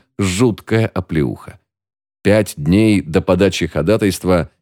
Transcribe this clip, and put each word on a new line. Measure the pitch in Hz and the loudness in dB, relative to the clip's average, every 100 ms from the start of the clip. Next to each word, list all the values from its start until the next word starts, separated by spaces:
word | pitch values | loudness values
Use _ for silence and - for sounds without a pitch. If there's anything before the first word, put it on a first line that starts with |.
| _ - | _ -6
жуткая | 95 92 123 98 - 110 113 | -4 0 0 -2 -4 -2 -2
оплеуха. | - 87 80 65 - - - _ _ _ _ _ _ | -4 -4 -2 -2 -4 -14 -20 _ _ _ _ _ _
Пять | 95 107 101 - | 0 2 0 -4
дней | 73 95 110 101 | 0 2 4 2
до | 76 90 | 0 -2
подачи | 85 90 98 - 82 | 0 2 2 0 -4
ходатайства | 80 80 110 104 90 90 90 76 _ | -2 0 0 0 -2 0 0 -2 _